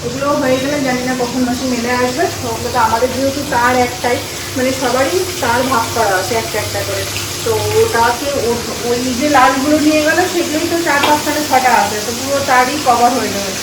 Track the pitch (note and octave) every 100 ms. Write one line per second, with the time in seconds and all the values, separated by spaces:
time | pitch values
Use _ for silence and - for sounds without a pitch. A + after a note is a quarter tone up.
0 | A#3+ C4 C#4 C#4+ C4 C4 C#4 D4 C4 B3
1 | B3+ B3+ B3 B3+ B3 B3 C4 A#3+ A#3 B3
2 | B3 C4 E4+ - B3 A3+ A#3+ A#3+ C4 A#3
3 | B3+ B3 C4+ C#4 C#4+ B3 B3 B3+ B3 -
4 | B3 B3+ - - - C4+ B3+ C4 C4 B3+
5 | D4 F4+ F#4 - A#3+ A#3+ C4 B3 A3 A#3+
6 | G#3+ F#3 F#3+ A3+ G#3+ A3 G3+ G3+ G3 G3
7 | G3 - - - - A3 G#3+ A3 A4+ -
8 | A#3+ A#3+ C#4+ C#4+ A3+ A#3 A3+ G3+ A#3+ A#3+
9 | B3+ A#3+ D4 C#4+ C4 C4+ C#4 D4+ D4 D#4
10 | D4+ D#4+ F4+ F4 E4 D4+ E4+ E4+ E4 C#4+
11 | C#4+ D4 D4+ D4 D4 C4 B3+ A3 G3+ G#3+
12 | A#3 A#3 C4+ C#4 C#4 B3+ B3+ D4 C4 B3
13 | A#3+ B3+ G#3 G3 G3 F#3+